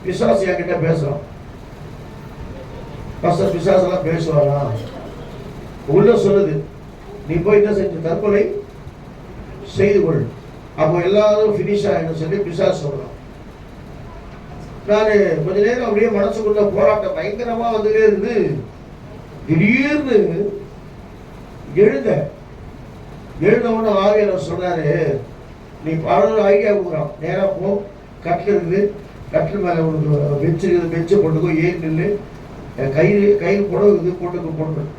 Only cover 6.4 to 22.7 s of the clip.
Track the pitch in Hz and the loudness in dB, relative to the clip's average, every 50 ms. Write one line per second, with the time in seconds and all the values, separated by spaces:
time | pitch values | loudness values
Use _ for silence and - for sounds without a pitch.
6.4 | 165 151 151 - - - - - - - - - - - - - - 143 165 170 | 2 2 -2 -4 -6 -10 -16 -18 -18 -18 -18 -18 -18 -16 -16 -14 -8 -4 -2 0
7.4 | 170 208 208 208 208 208 208 196 190 - 170 165 - 196 202 202 208 202 202 208 | 2 4 6 6 6 4 2 0 0 -2 -4 -4 -4 -2 -2 0 0 2 2 2
8.4 | - 370 415 415 - - - - - - - - - - - - - - - - | 2 0 -2 -6 -10 -12 -18 -18 -18 -18 -18 -18 -20 -18 -18 -18 -18 -16 -16 -16
9.4 | - - - - - - - - 196 202 202 196 165 165 143 - 113 117 - - | -16 -16 -16 -16 -16 -8 0 2 2 4 4 4 4 2 2 0 -2 -4 -6 -14
10.4 | - - - - - - - - 156 156 170 175 175 185 202 208 214 214 208 214 | -18 -18 -18 -18 -18 -16 -2 0 2 2 2 2 2 4 4 6 6 6 4 4
11.4 | 214 208 202 - - 202 202 202 - - 180 165 165 160 160 - 160 - 196 202 | 4 2 2 0 0 0 0 0 2 0 0 0 -2 -2 -4 -4 -4 -2 -2 -2
12.4 | 180 175 160 - 185 - - - 147 143 139 139 135 - - - - - - - | -2 -4 -2 0 2 2 2 0 -4 -6 -6 -6 -10 -12 -14 -16 -18 -18 -18 -18
13.4 | - - - - - - - - - - - - - - - - - - - - | -18 -18 -18 -18 -18 -18 -18 -18 -18 -16 -16 -16 -16 -16 -16 -16 -16 -16 -18 -18
14.4 | - - - - - - - - - 196 208 220 220 214 214 202 185 170 160 151 | -16 -16 -16 -16 -16 -16 -16 -12 0 2 2 4 4 4 6 4 4 4 2 0
15.4 | 156 180 202 208 208 233 247 247 240 226 208 208 226 214 208 202 196 - - 226 | 0 0 2 2 4 2 2 0 0 0 2 2 2 2 4 2 2 0 0 0
16.4 | 214 208 208 208 202 202 180 202 196 202 214 208 190 185 160 156 175 208 214 233 | 0 2 2 4 2 2 4 4 4 4 4 4 0 -2 -4 -4 -4 -4 -4 -4
17.4 | 240 233 226 226 233 233 220 214 208 214 220 220 220 208 202 185 208 240 233 202 | -4 -4 -4 -2 -2 0 0 0 2 2 4 6 6 6 4 4 0 0 0 0
18.4 | 165 147 - - - - - - - - - - - - - - - - - - | 0 0 -2 -4 -8 -12 -16 -18 -18 -18 -18 -18 -18 -18 -18 -18 -18 -18 -16 -14
19.4 | - - 160 165 208 214 247 269 269 294 302 294 269 254 226 196 170 165 165 190 | -2 0 2 4 4 4 4 2 2 0 0 0 0 4 4 4 4 4 0 -2
20.4 | 208 202 - - - - - - - - - - - - - - - - - - | -4 -4 -6 -8 -12 -14 -16 -18 -18 -18 -18 -18 -18 -18 -20 -20 -18 -18 -18 -18
21.4 | - - - - - - 143 170 208 226 269 269 240 208 147 151 - - - - | -18 -18 -18 -18 -16 -2 4 4 6 6 4 2 0 0 0 0 -2 -4 -8 -14
22.4 | - - - - - - | -20 -20 -20 -18 -18 -18